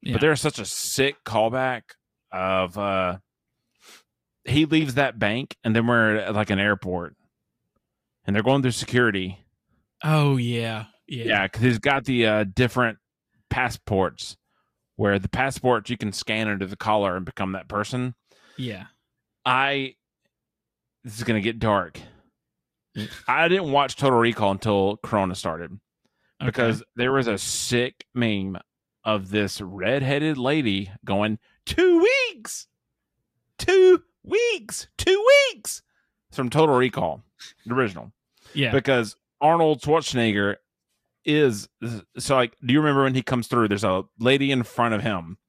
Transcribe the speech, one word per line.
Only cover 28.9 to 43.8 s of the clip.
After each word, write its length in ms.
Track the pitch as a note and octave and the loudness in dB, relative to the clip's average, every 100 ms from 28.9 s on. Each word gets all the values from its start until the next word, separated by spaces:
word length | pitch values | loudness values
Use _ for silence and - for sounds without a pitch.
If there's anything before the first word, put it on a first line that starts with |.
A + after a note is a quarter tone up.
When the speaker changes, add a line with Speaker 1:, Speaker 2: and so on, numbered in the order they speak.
| _ | _
Speaker 2:
of 260 | - G#2+ F#2 | -4 -2 0
this 300 | G#2 G2+ - | -2 -2 -4
redheaded 760 | G2 G2 F#2 C3+ C3 C#3+ D#3 C#3+ | -10 -6 -2 0 0 0 0 -2
lady 540 | B2+ D#3 B2 G2 G2 G2+ | 0 0 0 -2 -4 -12
going, 360 | - G2 G#2+ G#2+ _ _ - | -4 -2 0 -4 _ _ -8
Two 340 | - F4+ E4+ | 2 4 6
weeks, 680 | G4 C5+ B4+ D#4+ G#3+ - - _ _ _ _ _ _ _ _ _ | 6 4 -2 -6 -14 -14 -16 _ _ _ _ _ _ _ _ _
two 440 | - F#4+ F#4 F4+ _ _ - | 2 6 8 6 _ _ -4
weeks, 600 | F#4+ A#4+ G4 G#3+ - - - | -2 0 -2 -8 -14 -14 -6
two 260 | - F#4+ A4 C#5+ C#5 | 0 2 6 6 4
weeks 280 | D#4+ - - _ _ _ _ _ | -2 -12 -12 _ _ _ _ _
from 180 | - B2+ | -6 -2
Total 260 | C#3+ D#3+ B2+ | 2 4 4
Recall, 480 | B2+ - E2+ C#2+ _ _ - _ G#2+ | 2 0 -6 -6 _ _ -20 _ -6
the 80 | |
original. 380 | B2 A#2+ E2+ - _ _ _ - | -2 -2 -2 -18 _ _ _ -12
Speaker 1:
Yeah. 180 | D3+ C3 | -4 0
Speaker 2:
Because 440 | B2+ - - G#2+ - _ _ | 0 2 0 0 -6 _ _
Arnold 400 | D3 E3+ D#3+ D3+ | 2 4 4 2
Schwarzenegger 720 | D3 D#3+ - C3 A2+ G#2 G2+ G2+ _ _ _ _ _ _ - | 2 0 0 0 0 2 0 -2 _ _ _ _ _ _ -2
is, 420 | D3+ C#3+ G#2 - _ A2+ A2+ - - | 2 2 0 -10 _ -10 -8 -12 -12
so, 180 | - C3+ | 0 2
like, 200 | A#2+ _ C3 | 2 _ 0
do 80 | |
you 60 | C#3 | 2
remember 240 | D3+ C#3 | 4 4
when 120 | C3+ C3 | 2 0
he 60 | |
comes 260 | - B2+ A2+ | -2 -4 0
through, 200 | A#2+ A2 | 2 2
there's 160 | G2+ | 2